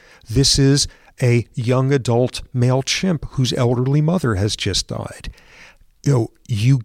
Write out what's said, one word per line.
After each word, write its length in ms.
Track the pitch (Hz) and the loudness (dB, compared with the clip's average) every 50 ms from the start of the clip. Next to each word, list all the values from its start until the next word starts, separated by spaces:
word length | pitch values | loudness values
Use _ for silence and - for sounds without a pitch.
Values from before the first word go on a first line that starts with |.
| - - - - - | -14 -20 -20 -18 -10
This 300 | - 107 131 - - - | -2 0 2 2 2 2
is 300 | 147 135 135 143 139 - - - _ _ - _ - | 4 4 4 4 2 0 -4 -8 _ _ -20 _ -2
a 260 | 131 120 120 120 110 - - | 0 2 2 2 0 -4 -6
young 400 | 135 113 120 123 131 131 135 143 | -4 -2 0 0 2 2 2 0
adult 480 | 139 107 123 117 120 127 123 - - - - - | 0 0 0 2 2 0 0 -2 -8 -12 -8 -2
male 280 | 123 120 127 127 135 | 0 0 2 2 0
chimp 420 | 131 - - - - 190 170 135 - - | -2 -2 -4 -2 -2 -2 -2 -2 -6 -6
whose 220 | - - 127 117 139 | -4 -2 -2 -2 0
elderly 480 | 135 123 120 123 120 127 135 139 151 | 0 0 0 0 0 0 0 2 2
mother 340 | 151 160 180 185 - 120 104 | 2 0 0 0 0 -2 0
has 200 | 92 101 110 - | 0 0 -2 -2
just 300 | - - 104 90 - - | -4 -4 -4 -4 -4 -4
died. 420 | - - - - - - - - - - - - - - - - - - _ _ _ _ _ - | -6 -8 -10 -10 -10 -12 -14 -16 -16 -16 -18 -20 -20 -20 -20 -20 -20 -20 _ _ _ _ _ -2
You 80 | 143 | 0
know, 200 | 139 120 113 - _ _ _ | 0 0 0 -4 _ _ _
you 340 | - 120 101 113 127 139 127 | -6 -4 0 2 2 2 2